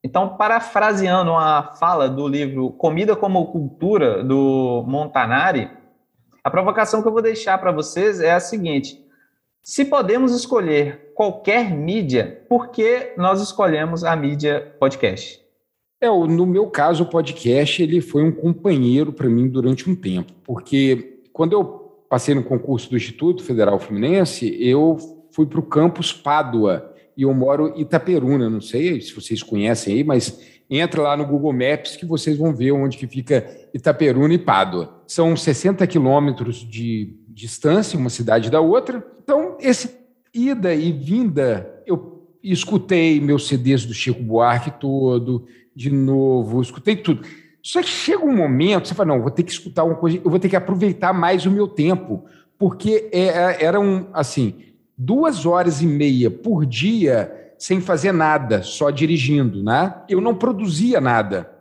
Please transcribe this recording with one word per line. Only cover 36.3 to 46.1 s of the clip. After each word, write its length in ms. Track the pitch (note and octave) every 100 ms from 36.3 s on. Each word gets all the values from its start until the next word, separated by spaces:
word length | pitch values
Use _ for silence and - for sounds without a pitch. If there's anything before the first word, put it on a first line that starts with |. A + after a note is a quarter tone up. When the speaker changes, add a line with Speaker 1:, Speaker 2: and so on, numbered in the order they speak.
| B2 A#2+ A#2
Speaker 2:
de 600 | A2+ A2 A#2 G#2+ G2+ - -
distância, 720 | - A2+ - D3+ F#3 G#3 E3
uma 100 | B2
cidade 400 | - A2+ A2+ A2+
da 120 | D#3
outra. 440 | E3 A#3 B3+ B3 - -
Então, 360 | - D4 F4+ -
esse 400 | C4+ B3 A#3+ - _ _ _
ida 400 | A#3 B3+ B3 F#3
e 200 | D#3 E3
vinda, 920 | D3 C3+ A3 A#3 D3 B2+ G2+ - - -
eu 400 | F3+ - - _ _
escutei 800 | G3 F3+ - G#3+ - F3+ E3 D3+
meus 300 | C#3+ C#3+ -
C 80 | C3+
Ds 280 | B2 C3+ A2+
do 80 |
Chico 300 | G#2+ C3 A#2+
Buarque 480 | A#2 A2+ A#2+ A#2+ C3 -
todo, 680 | C#3 C3+ C3 B2 A#2 B2 - - _ -
de 140 | C3
novo, 720 | C#3 C3+